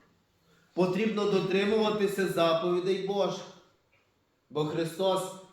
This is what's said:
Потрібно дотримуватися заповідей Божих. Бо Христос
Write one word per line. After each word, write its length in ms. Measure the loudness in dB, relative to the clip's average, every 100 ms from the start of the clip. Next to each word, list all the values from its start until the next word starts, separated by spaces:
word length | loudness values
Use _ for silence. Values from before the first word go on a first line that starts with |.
| _ _ _ _ _ _ _
Потрібно 580 | 0 2 2 0 0 2
дотримуватися 960 | 2 2 0 2 2 2 0 0 0 -2
заповідей 800 | 2 2 2 0 0 0 -2 -2
Божих. 400 | 0 -2 -2 -12 -20 _ _ _ _ _ _ _ _ _
Бо 160 | -4 -4
Христос 680 | -2 -4 -2 0 0 -4 -12 -16